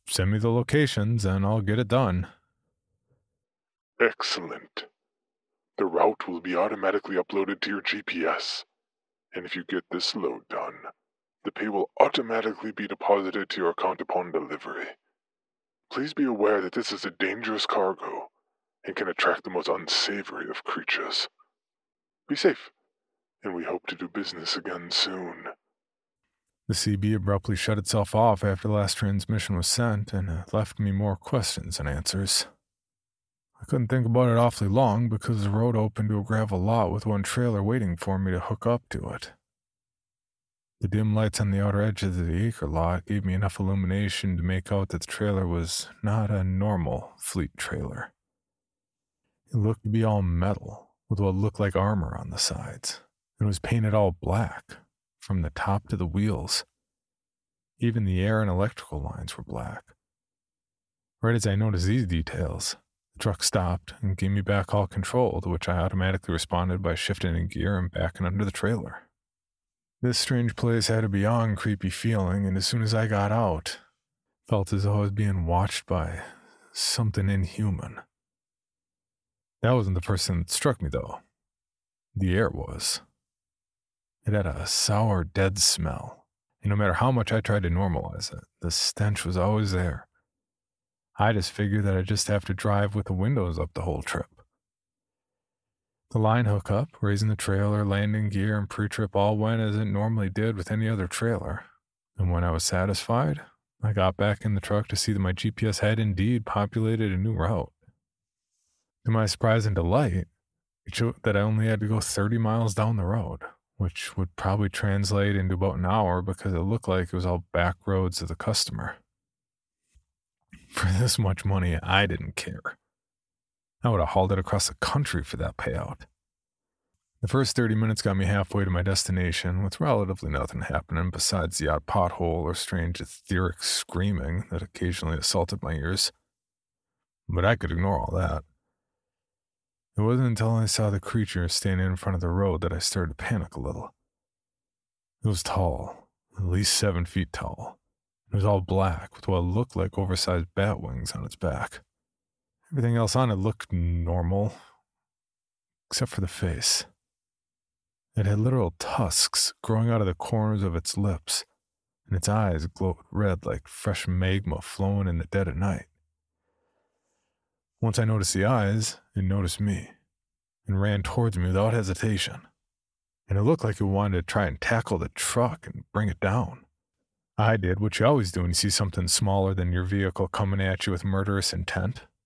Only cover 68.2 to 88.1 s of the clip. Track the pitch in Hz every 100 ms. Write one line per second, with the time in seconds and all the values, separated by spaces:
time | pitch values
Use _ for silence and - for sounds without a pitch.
68.2 | 92 95 104 - 98 113 - - - _
69.2 | _ _ _ _ _ _ _ _ 123 117
70.2 | - 123 120 - 120 117 104 113 110 98
71.2 | 101 117 113 98 110 101 92 - 117 110
72.2 | 92 98 98 95 92 120 110 113 110 104
73.2 | 101 113 107 80 - - _ _ _ _
74.2 | _ _ - 107 95 101 101 104 101 101
75.2 | 104 95 82 87 101 - - 90 82 85
76.2 | - - - _ _ - - - 110 107
77.2 | 95 98 85 - 104 82 92 - - _
78.2 | _ _ _ _ _ _ _ _ _ _
79.2 | _ _ _ _ 110 127 98 90 85 95
80.2 | - 87 85 - 117 107 76 65 52 -
81.2 | - _ _ _ _ _ _ _ _ 101
82.2 | 92 92 110 - - - - - - _
83.2 | _ _ _ _ _ _ _ _ _ _
84.2 | - 104 92 76 87 - - 104 110 95
85.2 | 80 - 95 98 - - 80 62 - -
86.2 | _ _ _ _ 101 101 101 - 123 127
87.2 | 107 110 107 104 87 87 98 78 -